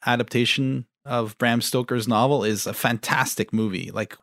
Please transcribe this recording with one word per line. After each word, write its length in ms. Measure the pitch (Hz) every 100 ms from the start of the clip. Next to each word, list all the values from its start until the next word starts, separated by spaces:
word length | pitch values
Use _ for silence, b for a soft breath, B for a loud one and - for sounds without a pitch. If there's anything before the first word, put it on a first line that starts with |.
adaptation 840 | - 120 117 123 120 - 131 131 - _ 139
of 320 | 123 110 -
Bram 240 | 120 117
Stoker's 460 | - 127 120 123 110
novel, 360 | 110 131 143
is 220 | 107 104 -
a 80 |
fantastic 800 | - 117 113 - 131 127 - 110
movie. 380 | 110 110 92 -
Like, 260 | 104 107 -